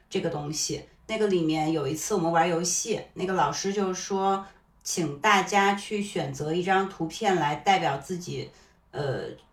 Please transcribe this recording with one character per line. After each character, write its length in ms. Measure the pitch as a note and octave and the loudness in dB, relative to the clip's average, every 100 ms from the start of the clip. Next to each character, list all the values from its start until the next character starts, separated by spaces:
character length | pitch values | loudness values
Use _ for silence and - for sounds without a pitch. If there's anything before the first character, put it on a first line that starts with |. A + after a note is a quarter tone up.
| - | -6
这 140 | F#3+ | -2
个 80 | E3 | -2
东 240 | D3+ D3 | -4 -6
西。 300 | D#3 - C#3+ - _ - | -4 -4 -6 -10 _ -6
那 100 | G#3+ | 0
个 80 | G#3 | 2
里 160 | F#3 | 4
面 300 | D#3 D#3 D#3 | 2 2 2
有 140 | D#3+ C3+ | 0 0
一 80 | D#3 | -4
次 180 | - | -2
我 60 | G3+ | 0
们 120 | E3 | 2
玩 160 | E3 E3+ | 4 4
游 140 | E3 | 2
戏， 400 | F3 - A3+ G#3+ - F3 | 0 -2 -2 -4 -6 -6
那 100 | F#3 | -2
个 80 | |
老 180 | F#3 E3+ | 2 2
师 220 | E3 G3 | 0 -2
就 180 | G3+ F#3+ | 0 -2
说， 540 | F#3 - F#3+ G3 G3 - - _ _ | -2 -4 0 2 0 -4 -18 _ _
请 360 | - - D#3 C#3 | -6 -2 -2 0
大 220 | G#3+ G3+ | 4 4
家 320 | F#3 G3+ G3 | 4 4 4
去 300 | G3+ - G#3 | 2 -2 -4
选 280 | G3+ F#3 C#3 | -4 -4 -4
择 220 | C3+ D3+ | -4 -2
一 80 | F3 | 0
张 260 | F3+ F#3+ G3 | 2 2 2
图 200 | - D#3+ | -4 -6
片 280 | - G#3 F3+ | -2 0 2
来 200 | D3 D3+ | 0 0
代 240 | G3+ F#3+ | 2 2
表 180 | E3 C#3 | 2 -2
自 220 | - F3 | -6 -8
己， 320 | D3+ C3+ B2 - - _ _ | -8 -8 -10 -14 -20 _ _
呃， 380 | - C#3 G2+ - - _ | -6 -4 -4 -6 -12 _